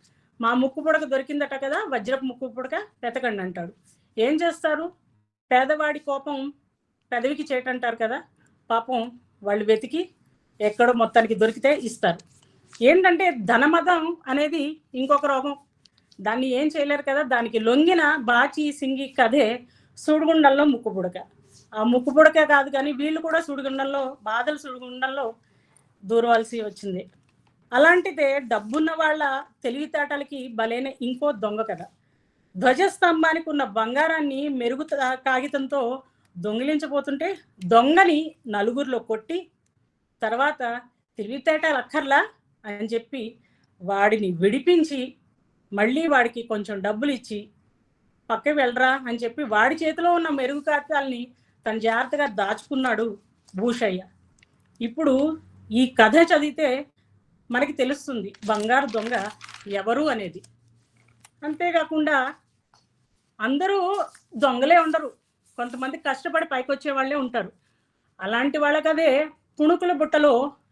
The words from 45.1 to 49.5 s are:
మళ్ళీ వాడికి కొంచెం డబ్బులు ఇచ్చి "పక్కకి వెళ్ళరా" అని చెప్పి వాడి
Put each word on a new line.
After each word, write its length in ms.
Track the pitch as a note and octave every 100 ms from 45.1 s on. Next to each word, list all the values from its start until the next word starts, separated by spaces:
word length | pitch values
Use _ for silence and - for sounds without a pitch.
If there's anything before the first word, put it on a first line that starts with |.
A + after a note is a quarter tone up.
| - _ _ _ _ _
మళ్ళీ 340 | G3 A3 C4+ E4
వాడికి 360 | C4+ A#3 A#3
కొంచెం 380 | A#3 G#3+ G#3 G3+
డబ్బులు 320 | G3 G#3+ C#4+
ఇచ్చి 360 | B3+ - G#3 G#3 _ _ _ _ _ _ _ -
"పక్కకి 260 | A3+ C#4+ D4+
వెళ్ళరా" 340 | B3+ B3 C4
అని 260 | C4+ B3 A#3
చెప్పి 260 | A#3 A#3+
వాడి 320 | C4+